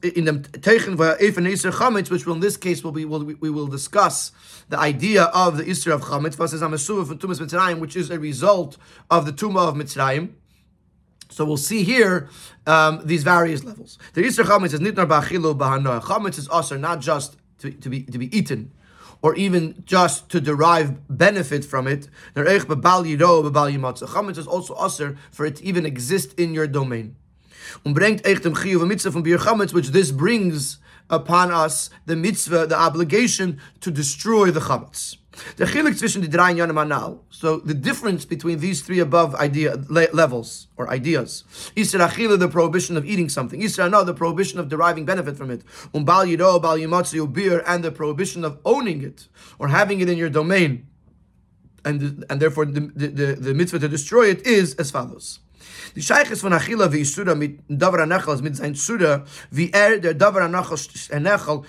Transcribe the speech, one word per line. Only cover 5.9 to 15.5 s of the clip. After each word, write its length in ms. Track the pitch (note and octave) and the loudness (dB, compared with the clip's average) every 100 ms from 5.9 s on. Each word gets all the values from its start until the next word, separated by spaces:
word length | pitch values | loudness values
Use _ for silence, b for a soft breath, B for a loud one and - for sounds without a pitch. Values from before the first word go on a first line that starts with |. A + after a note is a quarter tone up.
of 120 | D3 | -2
Chametz, 360 | C#3 C#3+ D#3 C#3+ | -2 -4 -4 -4
was 140 | E3 | -4
is 80 | D#3 | -4
a 60 | D#3+ | -4
Mesuva 380 | D3+ E3+ G#3 D3 | -4 -4 -4 -6
from 120 | C#3 | -6
Tumas 280 | F#3+ D3+ D#3 | -8 -8 -4
Mitzrayim, 340 | F3 F#3 E3 | 0 0 -2
which 180 | D#3+ F3+ | -6 -6
is 120 | E3 | -6
a 80 | E3+ | -6
result 600 | D3+ B2 F#3 G3 D3 - b b b | -6 0 2 2 0 -10 b b b
of 140 | E3+ D3 | 0 2
the 80 | |
Tumah 340 | C#3+ G#3+ F#3 E3+ | -4 -2 2 2
of 80 | D3 | 0
Mitzrayim. 540 | C#3 C#3 C3+ C#3 F#3 - _ _ _ _ _ _ _ _ - | -6 -2 0 0 -4 -12 _ _ _ _ _ _ _ _ -12
So 160 | - | -6
we'll 140 | D#3 C#3+ | -2 -2
see 260 | - G#3+ | -2 -2
here, 460 | F#3 B3+ G3+ F3+ C#3 B B B - | 2 4 4 2 -4 B B B 2
um, 360 | D#3+ D#3 D#3 | 6 6 2
these 200 | D#3 E3 | -2 0
various 420 | D3 F3 E3 D3 C3 | 4 4 4 0 -8
levels. 320 | - - - B | -16 -20 -20 B
The 80 | D#3+ | -2
Isser 240 | A#3+ A#3 F#3+ | 0 2 4
Chametz 260 | G3+ F3+ | 4 4
is 80 | D3 | 0
Nitnar 260 | G3 F#3+ E3+ | -2 0 2
Ba'achilu 520 | D3+ C#3+ F3+ D#3+ | 2 2 -2 0